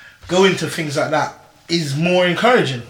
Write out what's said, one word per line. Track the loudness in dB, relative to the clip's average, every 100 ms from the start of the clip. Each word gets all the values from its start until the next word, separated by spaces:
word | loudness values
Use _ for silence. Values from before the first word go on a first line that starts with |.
| -20 -20 -2
going | 2 4 2
to | -4
things | -6 -6 -4
like | -2
that | -2 -4 -8 -20 _ -6
is | -4 -2 -2
more | 0 2 2
encouraging. | 2 2 2 2 -4